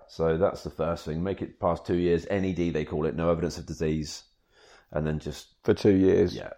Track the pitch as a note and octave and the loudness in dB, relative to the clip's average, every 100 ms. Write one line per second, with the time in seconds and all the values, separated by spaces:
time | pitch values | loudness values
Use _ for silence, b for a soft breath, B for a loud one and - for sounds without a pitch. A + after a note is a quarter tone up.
0 | - - E2 D#2+ F#2 - - - D#2+ E2+ | -12 -2 0 2 0 -2 -12 -6 -4 -4
1 | - D#2+ F#2 G2 - - - E2 - F2+ | -6 -4 -4 -6 -8 -4 -2 -2 0 0
2 | F2 E2+ E2 G2+ F#2+ E2+ F2 D#2 D2+ D#2+ | 2 2 0 -2 -2 0 0 -2 -4 -2
3 | D#2 C#2 E2 E2+ E2 D#2 - E2 D#2+ D#2 | -2 0 0 2 0 -6 -10 -4 -2 -2
4 | D2 - - _ _ b b b b D2+ | -4 -10 -18 _ _ b b b b -4
5 | D#2 D#2 D#2 D2 - _ - G2+ A2+ F#2+ | -2 -4 -6 -12 -16 _ 0 4 6 6
6 | F#2+ F2+ F#2 - - | 6 6 2 0 -12